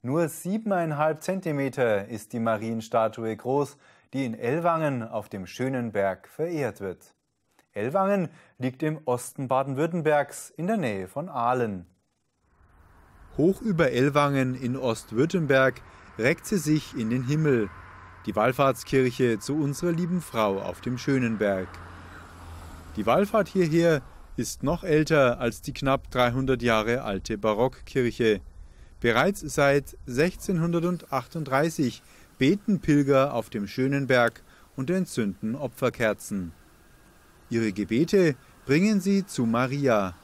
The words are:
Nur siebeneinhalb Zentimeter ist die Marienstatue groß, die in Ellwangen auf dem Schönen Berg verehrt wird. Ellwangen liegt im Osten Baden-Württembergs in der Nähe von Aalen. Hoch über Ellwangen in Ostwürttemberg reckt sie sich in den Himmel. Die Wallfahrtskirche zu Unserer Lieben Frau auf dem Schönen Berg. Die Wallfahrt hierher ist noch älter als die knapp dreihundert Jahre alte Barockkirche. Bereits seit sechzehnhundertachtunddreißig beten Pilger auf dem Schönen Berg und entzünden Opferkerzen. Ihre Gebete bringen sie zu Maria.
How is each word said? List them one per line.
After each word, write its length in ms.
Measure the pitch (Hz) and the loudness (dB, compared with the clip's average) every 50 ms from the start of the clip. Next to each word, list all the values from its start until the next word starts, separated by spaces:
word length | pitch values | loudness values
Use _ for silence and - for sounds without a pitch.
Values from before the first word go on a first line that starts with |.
Nur 260 | - 120 135 160 170 151 | -4 -2 0 0 0 0
siebeneinhalb 920 | - - - 170 196 220 220 214 196 180 170 160 151 143 151 156 160 151 | -2 -8 -6 -4 -4 -4 -2 -2 -2 0 0 -2 0 0 0 0 0 -2
Zentimeter 840 | - - 190 190 190 175 151 143 139 135 123 - 127 117 107 101 98 110 | -4 -4 -4 -4 -2 -2 -2 0 -2 -2 0 0 2 2 2 0 -2 -4
ist 260 | 123 104 - - - | -10 -10 -10 -8 -6
die 60 | 120 | -2
Marienstatue 960 | 113 113 110 104 110 113 113 113 110 113 - 117 110 110 107 - 113 110 110 | 0 0 0 0 -2 -4 -6 -6 -6 -2 0 0 0 0 -2 -4 -6 -6 -6
groß, 420 | 107 - 120 131 143 143 139 - _ _ - _ _ _ _ | -6 -4 -2 0 0 0 -2 -6 _ _ -20 _ _ _ _
die 140 | - 135 135 | -6 -6 -4
in 80 | 123 110 | -4 -6
Ellwangen 720 | 107 117 120 131 165 170 175 170 160 160 147 139 123 113 | -4 -2 -2 -2 0 0 0 0 2 0 0 -2 -2 -6
auf 260 | 110 117 110 104 - | -6 -6 -8 -8 -8
dem 160 | - 101 92 | -10 -10 -10
Schönen 460 | 90 - - 131 131 135 127 120 117 | -12 -8 -6 -4 -4 -2 -2 -4 -4
Berg 360 | 101 107 98 98 92 90 - - | -2 0 0 0 0 -4 -10 -20
verehrt 540 | - - 151 170 175 156 139 113 98 - | -8 -6 -6 -4 -2 -2 -4 -4 -4 -6
wird. 320 | 101 95 90 - - - _ _ _ _ _ _ _ _ _ _ _ _ _ | -8 -8 -8 -10 -16 -20 _ _ _ _ _ _ _ _ _ _ _ _ _
Ellwangen 560 | 107 104 123 147 196 190 196 202 196 175 147 - - - _ _ _ | -6 -6 -2 0 0 2 2 2 0 -2 -4 -6 -16 -20 _ _ _
liegt 240 | 123 131 127 - 160 | -6 -6 -4 -2 -4
im 160 | 156 156 156 156 | -4 -4 -4 -2
Osten 420 | - 123 120 - - - - 139 120 | -2 -2 -2 -4 -10 -10 -8 -4 0
Baden-Württembergs 1040 | 131 131 135 139 135 127 156 170 170 175 151 156 151 147 139 - - - - - - - | 0 0 0 0 -2 -2 -2 -2 -2 -2 0 2 2 2 0 -2 -6 -16 -16 -16 -10 -8
in 80 | 160 185 | -4 -2
der 100 | 226 220 | -2 0
Nähe 300 | 160 123 104 98 95 90 | 0 -2 -2 -4 -6 -8
von 220 | - 139 156 185 | -8 -10 -10 -6
Aalen. 560 | 151 131 117 120 127 127 120 110 101 92 87 _ _ _ _ _ _ _ _ _ _ _ _ _ _ _ _ _ _ _ - _ _ _ - _ _ - - - - - | -4 -2 0 0 2 0 0 -2 -4 -8 -10 _ _ _ _ _ _ _ _ _ _ _ _ _ _ _ _ _ _ _ -20 _ _ _ -20 _ _ -20 -20 -14 -2 2
Hoch 240 | 139 175 190 - | 2 2 2 2
über 300 | - 226 190 160 165 131 | -2 -2 2 2 2 2
Ellwangen 640 | 127 123 131 147 139 147 143 143 139 135 131 127 127 | 4 4 2 4 4 2 2 2 2 2 0 0 -2
in 200 | 127 135 120 127 | -4 -4 -4 -4
Ostwürttemberg 1040 | 135 131 123 113 - - - 104 113 143 165 - 190 160 135 135 135 131 131 127 - - - - - - - - - | -2 -2 -2 -2 -2 -6 -6 0 0 0 2 2 -2 2 4 4 6 6 4 2 -2 -14 -20 -20 -20 -20 -20 -8 0
reckt 300 | 110 131 170 - - - | 2 2 2 0 -2 -2
sie 100 | 220 190 | -2 -2
sich 380 | 147 147 156 156 - - - 139 | 2 2 0 0 0 -4 -6 -6
in 140 | 113 110 | -2 -2
den 120 | 117 127 131 | -2 -2 -2
Himmel. 460 | 120 147 156 156 151 135 117 107 98 - - - - - - - - - - - | -2 0 2 2 2 2 2 0 -2 -6 -14 -20 -20 -20 -20 -20 -20 -20 -12 -8
Die 100 | - 98 | -4 0
Wallfahrtskirche 1000 | 104 107 123 131 - 143 135 131 - - - - 135 131 127 120 - 131 120 113 101 | 2 2 2 2 4 2 2 2 0 -4 0 2 2 2 2 2 2 2 2 2 0
zu 160 | - - 139 | -2 -4 -2
Unserer 360 | 156 151 139 139 - - 180 | -2 -2 -2 -2 -2 -2 -2
Lieben 300 | 170 160 180 165 180 180 | 0 0 -2 -2 -2 -4
Frau 380 | 160 - - 113 110 104 98 98 | -4 -4 -2 0 2 2 2 -2
auf 220 | 98 92 90 - | -4 -6 -8 -6
dem 160 | - 123 127 120 | -6 -6 -6 -4
Schönen 400 | - - 139 131 127 117 113 101 | -2 0 0 2 2 0 0 2
Berg. 300 | 107 101 98 95 92 90 - - - - - - - - - - - - - - - - - - - - - - - - - | 2 2 2 0 -2 -6 -10 -16 -16 -18 -18 -18 -18 -18 -18 -20 -20 -20 -20 -20 -18 -18 -16 -16 -16 -16 -18 -18 -18 -12 -8
Die 100 | 101 101 | -4 2
Wallfahrt 420 | 107 120 165 202 202 - 220 196 - | 4 4 4 4 2 2 0 0 0
hierher 540 | - 190 180 160 151 170 170 170 160 143 - - - - - - - | 0 0 2 2 4 4 4 4 2 2 0 -6 -20 -20 -20 -12 -6
ist 280 | - 120 - - - - | -6 -6 -6 -6 -6 -4
noch 200 | 135 175 165 - | -4 -2 -2 0
älter 560 | 190 151 156 156 147 160 151 135 123 120 - | 2 2 2 4 4 4 4 6 4 4 2
als 220 | 127 120 117 - | -2 -4 -4 -4
die 120 | - - 131 | -10 -10 -8
knapp 360 | - - 135 135 139 - - | -4 0 0 0 0 -2 -4
dreihundert 540 | - 127 123 120 120 131 131 135 131 120 117 | 2 2 2 2 2 0 0 0 0 2 4
Jahre 400 | 120 113 110 107 110 117 127 135 | 2 4 4 4 2 0 -2 -2
alte 340 | 110 101 95 - - 113 104 | -4 -4 -4 -4 -6 -8 -2
Barockkirche. 1040 | 101 110 107 101 120 131 - - - - - 135 123 120 110 - 120 110 104 95 - - - - - - - - - - - - | 0 0 2 2 2 0 0 -6 -18 -6 -2 0 0 0 0 2 4 4 4 2 0 -12 -20 -20 -20 -20 -20 -20 -20 -20 -18 -2
Bereits 420 | - 120 113 117 139 185 202 - | 0 2 4 4 4 2 0 -2
seit 540 | - 147 - - 143 139 139 143 135 - - - - - | -8 -6 0 2 4 4 4 4 0 -2 -16 -16 -12 -6
sechzehnhundertachtunddreißig 1900 | 127 120 151 180 - - - - 190 165 160 170 170 170 160 175 180 160 - - - 131 123 - - 170 156 135 127 135 151 170 160 - 156 120 110 - _ - - - - - - - | 0 0 0 0 0 -4 -6 -4 -2 0 0 0 0 0 0 0 -4 -4 -6 -4 -4 -4 -4 -4 -10 -10 -6 -2 0 0 0 0 0 0 -2 -2 -2 -6 _ -20 -20 -20 -20 -20 -2 2
beten 400 | 131 139 190 202 - - 202 165 | 2 4 4 2 2 0 0 0
Pilger 560 | - - 147 147 143 135 139 135 135 143 131 | 2 4 4 4 4 4 4 4 4 2 0
auf 160 | 120 110 - | -4 -6 -4
dem 160 | - 113 101 101 | -6 -6 -6 -6
Schönen 400 | - - 131 135 139 139 143 120 | -2 -2 0 0 2 0 2 4
Berg 340 | 131 123 120 117 - - - - - - - _ _ | 4 6 6 4 2 -4 -20 -20 -20 -20 -20 _ _
und 140 | - 131 127 | -8 -4 -2
entzünden 680 | 180 190 185 - - - 113 101 92 - - 110 117 | 0 -2 -2 -2 -2 -2 -2 -2 -2 -4 -6 -6 -6
Opferkerzen. 960 | 139 147 123 - - - 123 110 - 120 110 104 - - - 104 101 90 85 82 - - - _ _ _ _ - - - - _ _ _ _ - - - - | -4 -6 -8 -6 -2 -2 -2 0 2 0 0 0 0 -6 -8 -6 -6 -6 -6 -10 -16 -20 -20 _ _ _ _ -20 -20 -20 -20 _ _ _ _ -20 -20 -12 -4
Ihre 220 | 117 117 113 110 95 | -2 0 0 0 -2
Gebete 600 | 101 104 85 110 120 160 170 - 196 185 165 139 - - - - - - | -2 -2 0 2 0 2 2 4 4 4 4 2 0 -10 -20 -20 -18 -2
bringen 360 | - 135 156 185 214 220 196 | 0 2 4 4 4 2 2
sie 220 | 175 190 202 196 190 - | 2 2 0 0 0 -2
zu 180 | - - 123 | -4 -2 0
Maria. 680 | 113 113 117 127 127 131 143 143 131 117 107 98 92 87 - | 2 2 2 0 0 -2 0 2 4 4 4 2 0 -6 -10